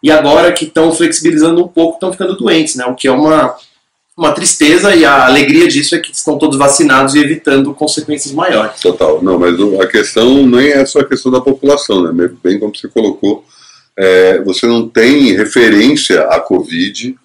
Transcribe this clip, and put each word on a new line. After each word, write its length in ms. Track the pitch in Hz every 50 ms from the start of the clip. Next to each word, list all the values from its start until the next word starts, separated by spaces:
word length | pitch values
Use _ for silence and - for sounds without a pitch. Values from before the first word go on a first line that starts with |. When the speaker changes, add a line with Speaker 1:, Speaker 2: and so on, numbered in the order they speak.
Speaker 1:
e 80 | - 143
agora 440 | 156 156 147 143 147 160 180 175 170
que 120 | - 160
tão 280 | 151 _ 165 160 165 160
flexibilizando 680 | 165 170 156 - - 151 160 165 151 156 165 165 175
um 60 | 180 175
pouco, 320 | _ 165 165 165 165 -
tão 120 | - 185 180
ficando 240 | - 190 180 190 190
doentes, 380 | - 214 175 160 156 151 -
né? 100 | 131 127
O 100 | 123 127
que 140 | - - 135
é 20 |
uma, 420 | 127 131 151 156 156 151 147 120 - - - _ _ _ _ _ _ _ _ _ _
uma 160 | - 165 147
tristeza 640 | - 160 180 165 - - 151 147 160 175 - 202 196
e 80 | 165 156
a 220 | 143 139 135 135
alegria 420 | 127 131 147 139 139 147 160 175 156
disso 260 | 131 143 143 - -
é 60 | 160
que 140 | - - -
estão 240 | - - - 147 143
todos 200 | 156 147 139 135
vacinados 580 | 139 139 139 - 165 147 135 135 139 135 135
e 40 | 147
evitando 540 | 147 139 160 156 _ 151 139 139 135 143 147
consequências 600 | - 151 151 - - - - 151 147 - 139 139
maiores. 460 | 147 175 185 147 107 110 107 - -
Speaker 2:
Total. 420 | - 92 87 - 87 78 76 78
Não, 160 | 90 92 92 87
mas 220 | 87 87 87 87
o, 220 | 101 104 95 95
a 60 | 95 92
questão 600 | - 110 101 - - 110 113 123 131 143 139 127
nem 220 | 123 123 135 147
é 160 | 147 139 135
só 140 | 135 - 147
a 60 | 139
questão 260 | - 135 120 - 131
da 100 | 127 127
população, 600 | 123 139 135 - - 139 143 143 - - 104 95
né? 280 | 87 82 82 85 87 85 - -
Bem 160 | _ 90 95 101
como 140 | 107 104 104
você 140 | - - 104
colocou, 560 | _ 113 113 101 - - - 101 - - _ _ _ _ - _ _ _ _ _ _ -
é, 440 | 98 92 92 92 92 92 95 90
você 240 | 95 98 90 - -
não 220 | 117 117 117 110 -
tem 460 | _ 113 113 123 139 147 139 120 95
referência 880 | 92 110 107 - 123 120 113 101 101 110 131 151 147 - - 95 82 73 76
à 100 | 80 82
covid 760 | - - 95 85 80 76 82 82 90 104 101 - 113 127 127 _ _